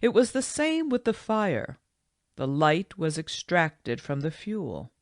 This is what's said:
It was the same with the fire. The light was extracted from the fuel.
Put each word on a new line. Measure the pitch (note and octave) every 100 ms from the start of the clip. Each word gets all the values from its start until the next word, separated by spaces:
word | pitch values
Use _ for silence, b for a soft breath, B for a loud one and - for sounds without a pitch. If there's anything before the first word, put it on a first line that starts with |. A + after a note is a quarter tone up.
It | A#3
was | A3+ A#3+
the | C4
same | B3+ - D4+ D#4+ D#4+
with | B3 A#3+
the |
fire. | A3 - A3 G#3 B2+ - - _ _ _ _ _ _
The | C3+
light | C#3 D#3 D#3 G3 -
was | E3 D#3
extracted | D#3+ - - F3 D#3+ - - A#2
from | - C#3
the | C#3+
fuel. | D#3 - G#3+ D#3 D#2+ A#2 _